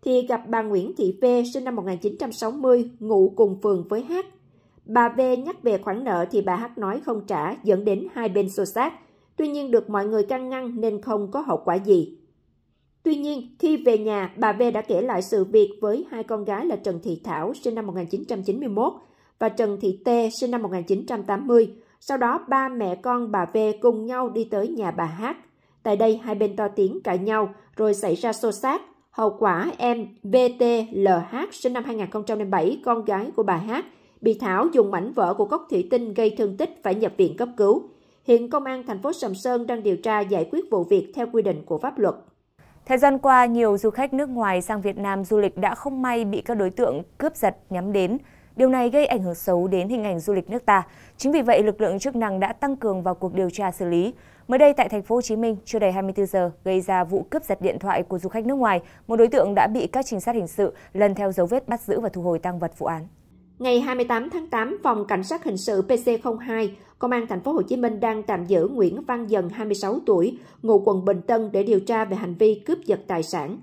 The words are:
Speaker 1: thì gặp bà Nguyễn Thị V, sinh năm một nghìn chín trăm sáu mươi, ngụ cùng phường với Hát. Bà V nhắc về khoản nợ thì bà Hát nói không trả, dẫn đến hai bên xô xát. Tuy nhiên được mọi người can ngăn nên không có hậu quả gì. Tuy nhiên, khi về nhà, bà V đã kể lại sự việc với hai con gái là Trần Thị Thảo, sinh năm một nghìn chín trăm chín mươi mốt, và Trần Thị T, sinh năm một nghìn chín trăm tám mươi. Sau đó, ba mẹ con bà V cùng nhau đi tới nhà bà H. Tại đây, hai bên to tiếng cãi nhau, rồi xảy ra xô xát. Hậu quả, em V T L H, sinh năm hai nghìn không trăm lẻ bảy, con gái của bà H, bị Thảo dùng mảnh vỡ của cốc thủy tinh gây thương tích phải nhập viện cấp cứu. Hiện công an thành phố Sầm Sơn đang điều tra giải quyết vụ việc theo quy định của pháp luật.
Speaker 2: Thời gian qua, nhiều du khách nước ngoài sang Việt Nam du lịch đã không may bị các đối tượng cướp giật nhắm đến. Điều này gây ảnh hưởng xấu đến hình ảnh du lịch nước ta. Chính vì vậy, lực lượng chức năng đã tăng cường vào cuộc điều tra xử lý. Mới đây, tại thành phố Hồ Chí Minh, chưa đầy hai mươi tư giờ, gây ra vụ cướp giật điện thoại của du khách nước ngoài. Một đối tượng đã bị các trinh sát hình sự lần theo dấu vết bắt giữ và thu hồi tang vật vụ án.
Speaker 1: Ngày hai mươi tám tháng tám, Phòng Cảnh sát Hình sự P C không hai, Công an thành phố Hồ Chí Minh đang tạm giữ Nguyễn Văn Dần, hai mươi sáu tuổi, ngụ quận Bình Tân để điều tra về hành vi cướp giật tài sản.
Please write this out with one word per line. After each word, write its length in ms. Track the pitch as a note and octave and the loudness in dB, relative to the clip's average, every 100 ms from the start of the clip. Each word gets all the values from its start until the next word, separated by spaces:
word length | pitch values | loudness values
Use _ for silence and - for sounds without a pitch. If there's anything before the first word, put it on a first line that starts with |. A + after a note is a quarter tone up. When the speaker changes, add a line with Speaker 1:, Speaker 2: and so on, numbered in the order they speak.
Speaker 1:
thì 240 | - B3+ B3 | 2 2 2
gặp 140 | A#3 A#3+ | -4 -2
bà 140 | A3+ | -4
Nguyễn 300 | A3 G3 F#3 - | 0 -2 -2 -2
Thị 220 | F#3+ F#3+ | -2 4
V, 20 | B3+ B3 A#3+ | 4 4 0
sinh 100 | C4+ | -4
năm 120 | B3+ A#3 | -6 -6
một 80 | |
nghìn 140 | F#3 F3+ | -4 -4
chín 180 | G#3 G3+ | -4 -4
trăm 140 | C4 | -8
sáu 180 | A3 A3+ | -6 -6
mươi, 400 | C#4 B3+ B3 A#3+ - | -2 4 4 4 -8
ngụ 320 | A3 G#3 F#3+ G3 | 0 4 4 6
cùng 240 | G#3+ F#3+ | 2 4
phường 260 | G#3+ F#3+ E3+ | 0 0 0
với 140 | G#3+ | -4
Hát. 240 | B3 F4 F#4+ _ _ _ _ _ | -4 -6 -6 _ _ _ _ _
Bà 240 | - A3+ A#3 | -2 2 2
V 120 | A#3 B3+ B3 | 2 0 0
nhắc 180 | C#4 F#4+ | -2 -4
về 160 | A#3 G3 | 0 0
khoản 260 | G3+ G3 | -2 -6
nợ 200 | C4 F3 F3 | -2 -2 0
thì 100 | G#3 | 0
bà 160 | G3 F3+ | 0 -4
Hát 220 | A#3+ A#3+ | -6 -6
nói 220 | G3 A3+ | -6 -4
không 200 | - A3 G3 | -4 -6 -4
trả, 280 | F3+ D3+ - | -4 -4 -4
dẫn 220 | G#3 F#3+ | 0 2
đến 240 | G#3 G3 - | 2 -2 -4
hai 140 | - A3+ | -6 -2
bên 220 | F#3+ F#3+ | 0 -2
xô 140 | F#3+ | -2
xát. 280 | F#3+ A3+ C#4 - _ _ _ - | -4 -2 -2 -4 _ _ _ -4
Tuy 100 | D4+ | -4
nhiên 220 | C#4+ C#4 | -2 2
được 200 | A#3 - | 0 2
mọi 160 | G3+ G3+ | -2 0
người 160 | A3 | 0
can 260 | G3+ C4 B3+ | 0 -2 -4
ngăn 320 | C4 B3+ A#3+ | -8 -8 -4
nên 200 | A3+ G#3 | -2 -2
không 280 | G#3 G#3+ G3+ | -4 -4 -4
có 100 | C4+ | -6
hậu 200 | C#4 E3 | -4 -2
quả 100 | - | 0
gì. 440 | F3+ G3 F#3 D#3 - _ _ _ _ _ _ _ _ | -2 4 2 2 -10 _ _ _ _ _ _ _ _
Tuy 120 | E4 | -2
nhiên, 420 | D4 D4 D4 A#3+ _ | -2 -2 -6 -10 _
khi 180 | D4+ D#4 | 0 2
về 220 | B3 A3 | 2 2
nhà, 340 | G#3+ G#3 F#3+ G3 | 0 -4 -6 -2
bà 160 | A3 | -2
V 100 | G3+ A#3+ | 2 0
đã 80 | G#3+ | 0
kể 200 | G#3+ F3 | -2 -2
lại 200 | B3 G3 | 0 -4
sự 220 | F#3 A3 | -2 0
việc 260 | F#3+ A3 G3+ G3+ | 4 4 4 0
với 260 | G#3+ A3+ F4+ | -2 -2 -4
hai 120 | A#3+ | -10
con 220 | G#3+ A3 | -8 -6
gái 220 | G#3 G3+ E4 | -4 -4 -4
là 100 | A3 | -4
Trần 240 | G#3 E3+ | -4 -6
Thị 180 | G3 E3 | -6 -8
Thảo, 300 | A3+ D#3 E3+ | -6 -6 -4
sinh 200 | D#4 B3+ | -4 -6
năm 120 | A3+ G#3+ | -6 -6
một 60 | F3+ | -8
nghìn 100 | E3+ | -6
chín 180 | G3 | -8
trăm 180 | - G#3+ | -6 -6
chín 180 | F#3+ G#3 | -4 -4
mươi 80 | C#4 | -4
mốt, 240 | G3+ C4+ - _ _ _ _ | -2 -2 -4 _ _ _ _
và 100 | A3 | -4
Trần 300 | G#3+ A3 G3+ | 0 -2 0
Thị 180 | G3+ F#3+ | -4 -2
T, 40 | - A#3 A3+ A3+ | 0 2 0 -2
sinh 100 | B3 | -4
năm 120 | A#3+ | -2
một 100 | G#3 | -4
nghìn 100 | F#3 | -6
chín 240 | E3+ G3 - | -2 -2 -2
trăm 160 | A#3 | -8
tám 240 | G3 G3+ C#4+ | -4 -4 4
mươi. 280 | A#3+ G#3+ - _ _ | 4 4 -2 _ _
Sau 180 | - C4+ | -6 -2
đó, 260 | A#3+ C4 - | 0 -2 0
ba 200 | C4+ C4 | 0 0
mẹ 260 | B3 G3 | -2 -4
con 360 | F3+ B3 B3 A#3 | -4 -2 -2 0
bà 140 | G3+ | -2
V 120 | E3+ A3 G#3+ G#3+ | 0 0 0 4
cùng 240 | A#3+ A3 A3 | 2 2 -4
nhau 220 | B3+ B3 | -4 -4
đi 160 | A3+ | -2
tới 240 | A3+ G#3 G#3+ | -2 -2 -2
nhà 220 | D#4+ F#3+ | -4 -4
bà 140 | E3 | -4
H. 200 | E3 E3 A#3 E4 _ _ _ _ | -6 -6 -8 -8 _ _ _ _
Tại 140 | A3+ G3+ | -2 2
đây, 240 | A3+ A3 | 4 2
hai 100 | - | -2
bên 220 | G#3 G#3 F#3+ | -2 -2 0
to 120 | G#3 | -4
tiếng 320 | G3+ F#3+ - | 0 0 0
cãi 140 | - F3+ | -2 -2
nhau, 360 | G3 A3 G3 - _ - | 0 0 -2 -6 _ -2
rồi 180 | A3 | 0
xảy 200 | G3+ G3 | 2 0
ra 180 | E3+ A#3 | 0 -2
xô 200 | A3 A#3 | -2 -2
xát. 280 | G3 C4 D#4 - _ _ | -2 -2 -2 -6 _ _
Hậu 260 | - A3 G#3 | -2 -2 2
quả, 340 | G#3+ E3+ A3 - | 0 2 -2 -2
em 300 | A#3+ A#3+ G3 - | -2 -2 -6 -12
V 140 | G3+ B3+ B3 B3 | 2 4 4 4
T 40 | A#3+ A#3 A3+ | 2 2 -2
L 160 | G3 G3 F3 E3+ | 0 4 4 0
H, 60 | A#3+ G4 | -6 -8
sinh 200 | - B3+ | -4 -2
năm 120 | B3 | -2
hai 100 | B3+ | -4
nghìn 160 | A3+ G3+ | -6 -4
không 140 | G#3+ | -6
trăm 140 | G#3 G#3+ | -4 -4
lẻ 60 | |
bảy, 360 | G3+ F#3+ E3 C#4+ | 0 2 2 0
con 200 | - A3+ | 0 0
gái 260 | G#3+ G3 A3 - | 0 -2 -2 -2
của 60 | |
bà 140 | G3+ E3+ | 0 0
H, 160 | G#3+ B3 F#4 _ _ _ | -2 -6 -8 _ _ _
bị 180 | - G#3 | 0 2
Thảo 260 | G#3 F#3 D#4 | 0 2 4
dùng 180 | D#4 G3+ | 4 4
mảnh 220 | F#3 G3+ | 2 -4
vỡ 220 | - F3+ | 0 0
của 100 | - | 2
cốc 220 | G3+ D4+ - | 0 0 -2
thủy 180 | G#3 F3+ | -2 2
tinh 240 | B3 A#3 | 0 0
gây 200 | G#3 A3 G#3+ | 0 0 2
thương 180 | G#3+ G3 | -4 -2
tích 240 | D#4+ - | -6 -4
phải 120 | G3+ | -4
nhập 180 | G3 G#3+ - | 0 -2 2
viện 200 | F3+ C#3+ | 0 2
cấp 120 | A#3+ A#3+ | -6 2
cứu. 260 | G3+ C4+ - _ _ _ | 4 4 2 _ _ _
Hiện 260 | - A#3 A#3+ | 4 4 4
công 140 | D4 | -4
an 180 | C4+ C4 B3 | -4 -8 -8
thành 160 | G3+ | -6
phố 100 | C#4 | -4
Sầm 220 | E4+ A#3 | -4 -6
Sơn 320 | F#3+ B3+ B3 A#3 | -4 -2 -2 -2
đang 160 | A#3+ | -2
điều 140 | G#3 F3 | 0 0
tra 240 | A3 G#3+ | 0 0
giải 280 | G3 G3 D#3+ | 0 0 0
quyết 120 | D#4 F#4 | -4 -2
vụ 140 | G3+ | -2
việc 280 | E3+ G3 G3 | 2 2 0
theo 120 | - A#3+ | -6 -2
quy 100 | A#3+ | 0
định 200 | G3+ D#3 - | 0 -2 -4
của 120 | D#3 | -4
pháp 200 | B3+ C4+ | -4 0
luật. 160 | G3 - - _ _ _ _ _ - | 0 0 -12 _ _ _ _ _ -2
Speaker 2:
Thời 120 | C4 | 4
gian 200 | C#4 C4+ | 4 4
qua, 280 | C4+ B3+ B3 | 6 6 6
nhiều 320 | A#3 A3+ G3+ | 4 4 4
du 120 | A3 | 0
khách 240 | G#3 C4+ | 0 -2
nước 140 | C4+ C#4+ | -2 -4
ngoài 340 | A#3+ G#3 F#3 | -2 0 0
sang 180 | F3 G#3+ | -2 -4
Việt 180 | G3 F#3+ | -4 -4
Nam 260 | G3+ G3 | -4 -4
du 140 | F#3+ G#3+ | 0 2
lịch 200 | G3+ - | 2 0
đã 160 | G3 | -2
không 280 | A#3+ C#4+ C4+ | -2 -8 -4
may 220 | B3+ A#3 | -2 0
bị 160 | G#3+ G#3 | -2 -4
các 140 | - | -4
đối 160 | A#3 F#3 | -2 -2
tượng 320 | F3+ A#3+ C3+ F3 _ | 0 0 0 -8 _
cướp 180 | D4+ D#4 | -6 0
giật 200 | G3+ - _ | -2 -2 _
nhắm 220 | F#3 F#3+ | -6 -2
đến. 260 | G3+ F#3 B3+ - - - - | 0 0 -2 -6 -20 -20 2
Điều 120 | B3+ | 2
này 220 | C4 A#3+ | 4 2
gây 160 | C4+ D4+ | 2 2
ảnh 160 | A#3+ | 0
hưởng 120 | F#3 | -2
xấu 340 | E3+ - F3 F#3 | -4 0 0 2
đến 200 | F#3 F#3 | 0 -2
hình 160 | A#3+ | -2
ảnh 160 | G#3 F3 | -2 -4
du 140 | D#3+ | 0
lịch 160 | G3+ E3+ | -2 -2
nước 160 | A#3 A#3 | -4 2
ta. 160 | G3 F3 - - _ | 2 2 -14 -20 _
Chính 160 | C4 | 0
vì 100 | D#4 | 2
vậy, 200 | A#3+ A#3+ | 4 4
lực 180 | G#3+ G#3 | 4 2
lượng 180 | G#3 F#3+ | 0 0
chức 180 | C4+ A#3+ | -4 -2
năng 240 | A3 F#3+ | -2 0
đã 120 | F#3+ | -2
tăng 240 | - C#4+ C4+ | -2 -4 -2
cường 260 | A3+ F#3+ | -2 -2
vào 120 | F3+ | -2
cuộc 200 | F3 F#3+ | -2 -4
điều 160 | - F3+ | -2 -2
tra 200 | E3+ G3 | -2 -6
xử 140 | E3+ | -2
lý. 300 | F3 E3+ G3 - - - - | 0 2 0 -4 -20 -20 -2
Mới 100 | B3+ | 6
đây, 140 | D4 | 8
tại 160 | C#4+ G#3+ | 8 0
thành 140 | G#3+ | 0
phố 120 | F#3+ | 0
Hồ 80 | A#3 | -2
Chí 140 | A#3+ A3 | 0 -2
Minh, 200 | A#3 G#3 | -2 -2
chưa 140 | - A3 | -4 0
đầy 140 | G3+ | 0
hai 100 | F#3 | 0
mươi 100 | F#3+ | -4
tư 140 | F#3+ G3 | -2 0
giờ, 240 | G3 F3+ - | 0 -2 -2
gây 160 | F#3+ F#3+ | -2 -2
ra 240 | F#3 F#3 | 0 0
vụ 220 | F3 G3 - | 0 -2 -2
cướp 120 | D#4 | -6
giật 160 | D#4 - | -4 -2
điện 180 | F#3 - | -2 -2
thoại 240 | G3 F3+ | -2 -2
của 160 | F3 F#3 | -2 -6
du 100 | F3+ | -6
khách 180 | A3 A3+ | -4 -4
nước 80 | |
ngoài. 260 | C#4 A#3 F#3+ - - - | 0 2 0 -2 -20 -4
Một 100 | A3+ | 4
đối 120 | A#3 | 6
tượng 260 | C4+ F#3+ | 6 4
đã 120 | G3+ A3+ | 4 2
bị 200 | A3+ A3+ | 2 -2
các 200 | B3+ C4+ | -2 -4
trinh 140 | G#3 | -4
sát 140 | A#3 | -2
hình 120 | A#3 E3+ | -2 -4
sự 260 | - G3+ - - | 0 -2 -2 -12
lần 220 | F#3+ G#3 | 2 2
theo 180 | G3 G3 | 2 -2
dấu 140 | F#3+ F#3 | 0 0
vết 220 | B3 C4 | 0 -2
bắt 120 | A#3+ | -8
giữ 200 | - - | -2 -2
và 80 | A3+ | -2
thu 140 | F#3 | -4
hồi 160 | F3 E3 | -2 -2
tang 200 | F3+ F3+ | -4 -4
vật 200 | E3 - | -6 -4
vụ 80 | D#3 | -6
án. 220 | D#3+ E3 _ _ _ _ _ | -6 -10 _ _ _ _ _
Speaker 1:
Ngày 220 | B3+ B3 | 2 2
hai 140 | C4 | 2
mươi 100 | B3+ | -2
tám 260 | A#3+ A#3 C#4 | 0 -2 -2
tháng 160 | F4 D#4+ | -8 -4
tám, 320 | A#3 A3+ G4+ | -4 -2 -2
Phòng 220 | C#4+ A3 G3+ | -2 -2 -2
Cảnh 140 | G3 | -4
sát 220 | F#3 E4 | -2 -6
Hình 120 | D4+ F#3+ | -4 -6
sự 260 | G#3+ G3+ | -2 0
P 60 | G3 | 2
C 340 | A#3+ A#3+ A#3 | 0 2 0
không 160 | A#3+ A3+ | -2 -6
hai, 380 | - A3 G#3 G3 - _ | -4 -4 -4 -6 -20 _
Công 120 | B3 | -2
an 160 | B3 A3+ | -2 -2
thành 140 | F#3 | -4
phố 120 | C4 | -2
Hồ 100 | D#4+ | -2
Chí 140 | F#3+ B3 | 0 0
Minh 240 | A#3+ G#3+ | 0 0
đang 220 | A3+ A3 | -2 -2
tạm 240 | G#3 F#3+ F3 | -4 -4 2
giữ 220 | F#3+ F3+ | 2 2
Nguyễn 340 | C4+ F#3 G3+ | 2 2 0
Văn 240 | - B3 A3+ | -6 -6 0
Dần, 220 | G#3 F3 | 0 0
hai 180 | - G#3+ | -6 -4
mươi 80 | |
sáu 240 | G3+ G3 A#3+ - | -2 -2 -4 2
tuổi, 320 | F#3+ F#3 - - _ | 4 4 -2 -18 _
ngụ 200 | A3 G#3 | 4 4
quận 200 | G3 G3 | 4 2
Bình 160 | F#3 G3 F3 | 2 0 2
Tân 260 | A3+ A3 | 0 2
để 100 | G3+ | 0
điều 180 | G3+ G3+ | 2 2
tra 240 | F#3+ A3+ | 2 -2
về 120 | G#3+ F#3+ | 0 -4
hành 180 | F#3 | -6
vi 280 | E3+ A3 G#3 - | 4 4 4 -2
cướp 120 | F4 | -4
giật 160 | - G3+ - | 0 -2 0
tài 160 | F3 | -4
sản. 360 | D#3+ F3 C#3+ G#3 | -2 -4 -6 -10